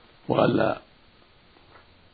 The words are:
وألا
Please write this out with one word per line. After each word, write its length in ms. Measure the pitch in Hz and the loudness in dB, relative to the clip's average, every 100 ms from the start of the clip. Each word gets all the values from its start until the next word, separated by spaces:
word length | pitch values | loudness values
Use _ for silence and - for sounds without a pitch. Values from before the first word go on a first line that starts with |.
| - - - | -20 -14 -4
وألا 540 | 120 110 104 104 - - - - - - _ - - - - - - - | 0 2 2 -2 -4 -12 -20 -20 -20 -20 _ -20 -20 -20 -20 -20 -20 -20